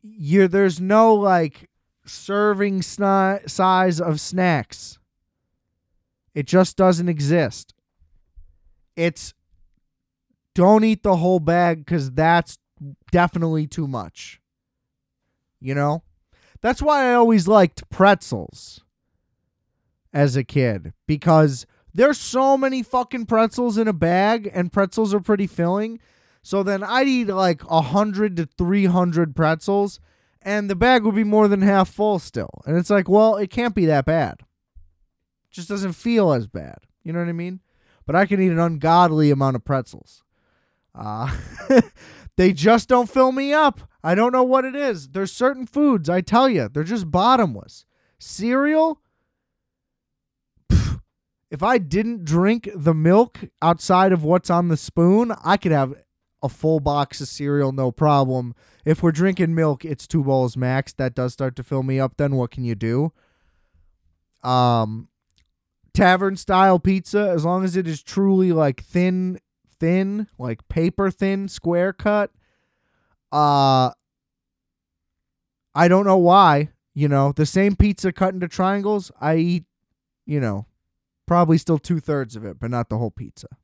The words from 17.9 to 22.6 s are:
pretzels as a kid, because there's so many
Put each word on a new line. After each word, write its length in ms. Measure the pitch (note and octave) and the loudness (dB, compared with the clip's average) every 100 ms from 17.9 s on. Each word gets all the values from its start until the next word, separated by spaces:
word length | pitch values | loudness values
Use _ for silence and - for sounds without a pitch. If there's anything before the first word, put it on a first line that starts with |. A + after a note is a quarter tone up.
pretzels 960 | - G3 G3 - A2 - - - - _ _ _ _ _ _ _ _ _ _ _ _ _ | 2 4 4 -2 -10 -10 -18 -20 -20 _ _ _ _ _ _ _ _ _ _ _ _ _
as 240 | D3 C#3+ C3 | 0 0 0
a 80 | |
kid, 480 | A#2+ C#3+ B2 G2+ F2 - - | -4 -2 0 -2 -10 -16 -6
because 600 | D3+ E3+ D#3+ D3+ B2+ - _ _ | -2 4 4 4 0 -14 _ _
there's 240 | - C4+ C#4+ | 0 2 2
so 380 | - B3+ C4+ | -4 -2 0
many 260 | C4+ | 2